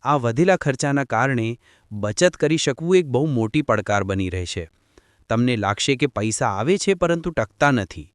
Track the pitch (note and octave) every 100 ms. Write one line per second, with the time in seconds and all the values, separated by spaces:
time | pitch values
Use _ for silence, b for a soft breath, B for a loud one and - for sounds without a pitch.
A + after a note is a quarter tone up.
0 | C3 C#3+ A#2+ A#2 F3+ F3+ D3 C3 C#3+ C#3+
1 | C3+ A2+ C3 B2+ A2+ A#2+ b b b G#2+
2 | G#2 G#2+ F3+ - D3+ D#3+ - C3 E3 F#3
3 | D#3+ B2 D#3+ B2+ A2 D3+ C#3+ G#2+ G2+ G2+
4 | G2 F#2+ F#2 F#2 F2 - E2 b b b
5 | b b b A2+ B2 A#2+ G2 G#2 - C3
6 | C#3+ - A2 A2 B2 G2 A#2+ G3 - F#3
7 | E3+ E3+ E3 D#3+ A2 _ C#3+ C3 F#2+ -
8 | D2+